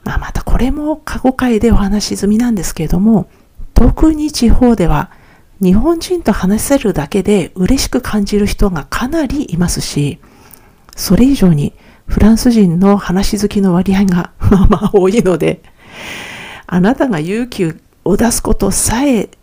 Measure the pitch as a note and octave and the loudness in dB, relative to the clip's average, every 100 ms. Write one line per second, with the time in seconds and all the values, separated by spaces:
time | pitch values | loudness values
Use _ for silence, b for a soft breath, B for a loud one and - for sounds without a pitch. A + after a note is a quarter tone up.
0 | - - - - - F3+ B3 C#4+ D4+ D4+ | -6 -8 -6 -8 -2 0 0 -2 -4 -6
1 | - A3+ B3+ B3+ B3+ A3 A#3 G3 G3+ G#3 | -6 -4 -2 -2 -2 0 2 0 0 -2
2 | - G3 G3+ G#3+ A#3+ G#3+ D#3 - D#3 F3 | -4 -4 -2 0 0 -2 -4 -6 -4 0
3 | G#3+ A3 - b b _ - - A#3+ - | 2 0 -2 b b _ 0 4 4 4
4 | D#4+ D4+ D4+ - A#3 - B3 A#3 E3 D3 | 2 2 -4 0 4 6 4 2 2 0
5 | - b b b b - F#3+ F#3+ C#4 E4+ | -2 b b b b -2 2 2 2 -2
6 | - F4+ - G3+ F#3 G#3+ - C#4 G#3+ F3+ | -2 -4 -2 0 0 -2 0 0 0 -4
7 | C#3+ G3+ F#3 G#3 D#3 - F#3 C4+ - B3+ | -4 -4 0 0 -2 -4 0 0 0 -4
8 | - G#3 G3+ G#3 G3+ - G3+ F3+ - - | -4 -4 -2 -2 -2 0 0 -2 -8 -6
9 | B3 E4 C#4 C#4 C4+ E3 F3 - - - | -4 -4 -2 -4 -4 -2 -2 -4 -6 -4
10 | C#3+ C3+ b b b b b b b - | -4 -6 b b b b b b b -14
11 | - F#3 B3+ C#4 F#3+ D3+ C#3+ - b b | -2 2 4 4 2 2 -2 -8 b b
12 | b - G#3 A3+ C4 A#3 F#3+ E3+ G3 G3+ | b 2 4 4 2 4 2 4 2 2
13 | - F3+ G3 G#3 G3+ G#3+ G3 F3 F#3 F#3+ | 0 -2 -2 -2 -4 0 0 2 0 0
14 | G3 F3 - - - F#3+ F#3+ G3 G#3 G#3 | 2 0 -4 -4 2 4 4 2 2 2
15 | F#3 A3+ F#3 E3 D#3+ E3 B B B B | 2 2 0 0 -2 -4 B B B B
16 | B B B B B B B F3+ F#3 C4+ | B B B B B B B 0 0 0
17 | C#4 F3+ D#3+ G#3+ B3 - E3+ D#3+ _ _ | -2 -2 -4 -6 -6 -4 -6 -6 _ _
18 | - G3+ A#3 A#3+ - A3 G3 - - A#3 | -2 0 0 -2 -2 0 0 -2 -2 -2
19 | C#4+ A#3 - _ | 0 0 -4 _